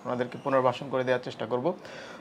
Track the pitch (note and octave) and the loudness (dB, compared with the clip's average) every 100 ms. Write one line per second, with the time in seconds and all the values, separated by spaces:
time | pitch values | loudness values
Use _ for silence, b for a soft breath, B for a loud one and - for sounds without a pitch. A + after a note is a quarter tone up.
0 | B2 B2 B2 A#2+ C#3+ C3+ B2+ B2 C#3 C3 | -4 -2 -2 -4 2 4 6 2 0 0
1 | B2+ B2 C3+ - A2 B2 C#3+ - B B | 2 2 0 -6 -2 0 0 -2 B B
2 | B B | B B